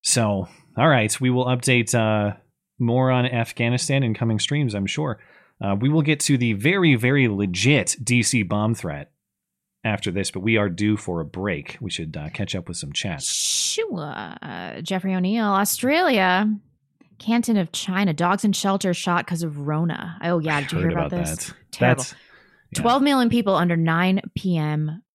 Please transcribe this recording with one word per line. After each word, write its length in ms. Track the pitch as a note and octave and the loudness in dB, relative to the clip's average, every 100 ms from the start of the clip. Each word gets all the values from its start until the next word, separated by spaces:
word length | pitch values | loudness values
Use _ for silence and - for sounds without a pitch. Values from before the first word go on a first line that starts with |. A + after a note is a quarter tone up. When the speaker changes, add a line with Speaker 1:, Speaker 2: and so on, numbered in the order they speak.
Speaker 1:
So, 460 | - B2 G#2+ G2+ - - _ - | 0 0 2 0 -4 -12 _ 2
all 100 | D3+ | 4
right, 320 | C3 G#2+ - | 4 2 0
we 100 | B2+ | 2
will 160 | B2 B2+ | 2 0
update, 480 | B2 B2+ B2 A2+ | 0 4 2 4
uh, 440 | A#2+ A2 G#2+ G#2 F#2+ _ _ _ _ | 2 2 2 0 -4 _ _ _ _
more 320 | A#2 B2 C3 | 0 2 2
on 140 | B2+ B2 | 2 0
Afghanistan 760 | A#2+ A#2 - A#2 B2 - C#3 | -2 -4 -2 0 0 0 0
in 120 | B2+ | 0
coming 260 | G#2+ A#2 G#2+ | 0 0 0
streams, 340 | - D3 C3 | 0 0 0
I'm 120 | G#2 G2 | -2 -4
sure. 340 | - D3+ G#2+ - - _ _ | -2 -4 -6 -14 -20 _ _
Uh, 140 | G2+ G2+ | -4 0
we 120 | C3 | 2
will 120 | D#3 | 2
get 180 | D3 D3 | 2 0
to 160 | - C3+ | 2 2
the 160 | A#2+ | 2
very, 420 | G2+ B2+ G3 E3+ B2 | 2 0 4 4 4
very 320 | B2 C#3+ B2 | 4 4 2
legit 720 | G2 G2+ F2+ A#2 D3 F2+ - | 2 -2 2 2 4 2 -4
D 220 | A#2+ B2 | 0 2
C 200 | A2 B2 | 2 0
bomb 300 | F#2 G#2 G#2+ A2+ | 0 0 0 -2
threat 360 | F2 D2 C#2+ _ _ _ _ _ _ _ | -6 -10 -12 _ _ _ _ _ _ _
after 260 | A2+ G2+ G#2 | -4 -2 -2
this, 220 | F#2 F#2+ | -2 -4
but 80 | F#2+ | -2
we 160 | G#2 A2 | 0 2
are 140 | G#2 | 2
due 260 | F2 G#2 G#2 | 0 0 0
for 240 | - E2+ | -4 -6
a 60 | D2+ | -6
break. 520 | F2+ G2 D#2+ C#2+ - | -6 -4 -4 -8 -12
We 80 | F#2 | -10
should, 240 | - D#2+ D2+ | -8 -8 -10
uh, 140 | D2+ | -10
catch 260 | - G2 F#2+ | -8 -6 -6
up 140 | E2+ | -8
with 80 | E2+ | -12
some 160 | D2 | -8
chats. 320 | C#2 G2+ D2+ - | -6 -6 -6 -6
Speaker 2:
Sure. 680 | - - - - - A4 F#3 D3 - F2+ - | -4 -2 -2 -2 -4 -4 -6 -8 -10 -12 -12
Uh, 380 | - F2 F2+ B1+ | -12 -12 -12 -12
Jeffrey 340 | E3+ F#3+ F#3+ | -6 -4 -2
O'Neill, 300 | F#3 F#3 A3+ G#3 | -2 0 0 2
Australia, 1000 | G3 G3+ - B3 D#4 F4+ A#3 F#3 F#3 G#3+ G#3 _ _ _ _ _ _ | 2 0 -2 0 2 2 4 4 4 2 -2 _ _ _ _ _ _
Canton 400 | - A#3 A#3 G#3+ | 0 0 2 0
of 160 | E3+ | 0
China, 400 | - - F#3 G3+ | -4 -4 0 0
dogs 320 | D3+ F3 G3+ G#3 | 2 0 2 2
in 80 | |
shelter 400 | F#3+ G3 G3 F#3+ | 2 0 0 0
shot 340 | F3 - F3 - | -2 0 0 0
'cause 160 | E3 | -4
of 240 | E3 D3 C#3+ | -4 -4 -2
Rona. 500 | D3+ E3+ - E3+ E3 | 0 0 -2 -8 -6
Oh, 160 | E3+ F3 | -2 0
yeah, 160 | D#3 D3 | 0 -2
Speaker 1:
I 60 | |
Speaker 2:
did 100 | C#3 | -2
you 60 | D#3+ | -2
Speaker 1:
heard 140 | E3+ | 0
Speaker 2:
hear 60 | D3+ | 0
about 140 | D3 | -2
Speaker 1:
about 140 | F3 - | -2 -4
Speaker 2:
this? 220 | D#2+ - | -6 -10
Speaker 1:
that. 80 | - _ | -14 _
Speaker 2:
Terrible. 320 | - B2 B2 | 0 2 2
Speaker 1:
That's, 120 | B2+ - - - _ _ _ | -2 -14 -20 -20 _ _ _
yeah. 100 | - | -2
Speaker 2:
Twelve 200 | A#3 C4 | 2 4
million 260 | C#4 C4+ A#3+ | 4 4 4
people 260 | A#3 G3+ F3+ | 2 2 2
under 200 | F3 E3+ | 2 2
nine 460 | E3 E3 F#3 F#3+ - | 2 2 2 2 -2
P 220 | - F#3+ E3+ | -6 -2 0
M 460 | D3+ D3+ D3+ E3+ _ | 0 -2 -4 -6 _